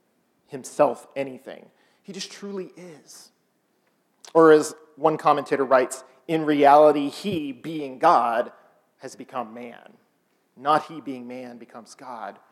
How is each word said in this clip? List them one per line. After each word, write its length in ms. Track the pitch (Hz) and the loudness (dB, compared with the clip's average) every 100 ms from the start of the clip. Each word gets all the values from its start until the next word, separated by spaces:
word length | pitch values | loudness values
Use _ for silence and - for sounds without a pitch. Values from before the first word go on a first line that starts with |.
| _ _ _ _ _ | _ _ _ _ _
himself 580 | 139 113 - 147 117 - - | -16 -6 0 0 0 -10 -10
anything. 540 | 139 127 - 82 - _ _ _ | -10 -12 -18 -20 -20 _ _ _
He 80 | - | -18
just 200 | 190 - | -14 -14
truly 420 | - 202 196 175 - | -14 -14 -12 -14 -16
is. 560 | 175 147 - - - _ _ _ _ _ _ _ _ _ - | -20 -20 -20 -20 -20 _ _ _ _ _ _ _ _ _ -2
Or 180 | 165 160 | 6 8
as 240 | 151 143 - _ - | 6 4 -10 _ -4
one 220 | 156 156 | -4 0
commentator 460 | 160 143 139 139 | 0 -2 -2 -4
writes, 400 | 127 131 123 - - _ - | 2 2 2 -6 -20 _ -6
"In 180 | 160 151 | -4 0
reality, 640 | 147 143 147 151 147 139 | 2 6 8 6 4 -2
he, 420 | - 196 175 147 | -8 -8 -6 -8
being 460 | 123 131 160 139 127 | -12 -12 -10 -12 -2
God, 520 | 160 156 120 117 113 - _ _ _ _ | 2 2 2 -2 -6 -10 _ _ _ _
has 180 | 131 - | -20 -20
become 380 | 123 135 110 | -14 -12 -12
man." 440 | 117 120 113 - _ _ _ _ _ _ _ | -14 -18 -20 -20 _ _ _ _ _ _ _
Not 280 | 139 151 - | 0 0 -2
he, 140 | 160 | -12
being 280 | 131 127 123 | -12 -14 -14
man, 300 | 123 127 120 | -14 -16 -18
becomes 380 | 117 123 107 - | -20 -20 -20 -20
God 420 | 131 120 101 98 _ | -18 -14 -14 -16 _